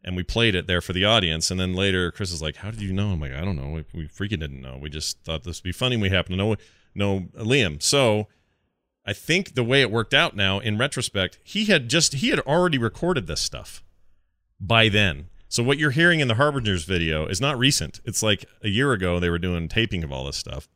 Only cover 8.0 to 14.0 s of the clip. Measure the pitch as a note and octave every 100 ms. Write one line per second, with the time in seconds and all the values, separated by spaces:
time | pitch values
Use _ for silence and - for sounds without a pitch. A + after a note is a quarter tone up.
8 | B2+ G#2+ G#2+ _ _ _ _ _ _ _
9 | - G#2 - E3+ G3 - A#2 C#3 B2 A2+
10 | A2 C3+ E3 G#2 G2 G2 A2 G#2 C#3 -
11 | A#2+ G2+ F#2 - - G3 G#3+ F3+ A#2 D#3+
12 | D3+ C#3 A3+ - - D#3+ F3+ C#3 A2+ -
13 | E3+ E3+ E2+ D#2 - - - - - _